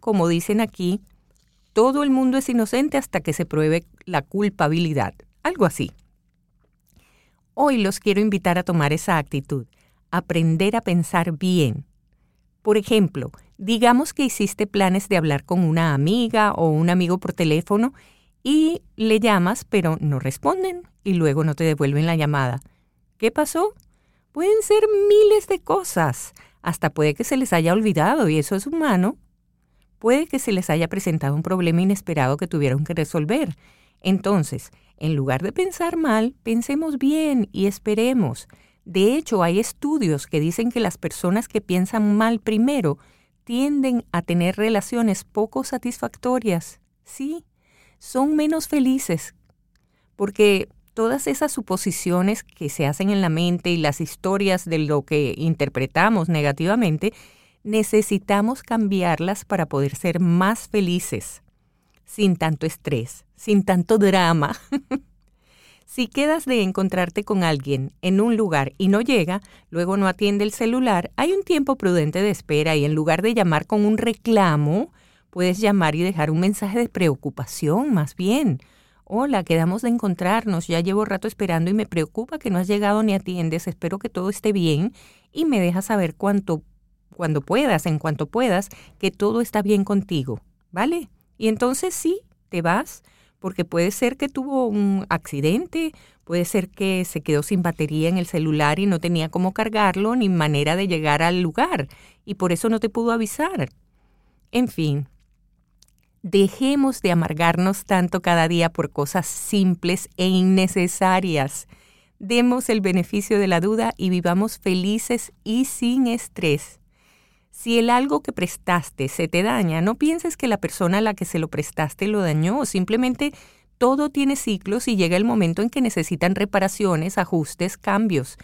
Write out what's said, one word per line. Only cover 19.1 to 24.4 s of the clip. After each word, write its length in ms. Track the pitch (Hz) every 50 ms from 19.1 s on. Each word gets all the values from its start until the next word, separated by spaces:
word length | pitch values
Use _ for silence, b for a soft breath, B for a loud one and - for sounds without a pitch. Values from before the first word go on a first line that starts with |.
| 220 220
llamas, 460 | 214 226 208 185 175 180 233 - -
pero 320 | - - 202 170 160 156 -
no 200 | - 151 143 131
responden 640 | 143 135 - - - 285 349 370 370 381 349 359 349 - _ _
y 120 | - 202 190
luego 280 | 170 160 151 139 160
no 140 | 156 160 147
te 80 | - 165
devuelven 420 | 160 151 147 147 139 143 147 156
la 80 | 170 170
llamada. 460 | 160 151 147 147 139 131 123 120 131 - b b b b b b b b _ _ -
¿Qué 140 | 214 226
pasó? 420 | - - 302 302 - 320 359 427 440 - _ _ _ _ _ _ _ _ _ _
Pueden 320 | - 285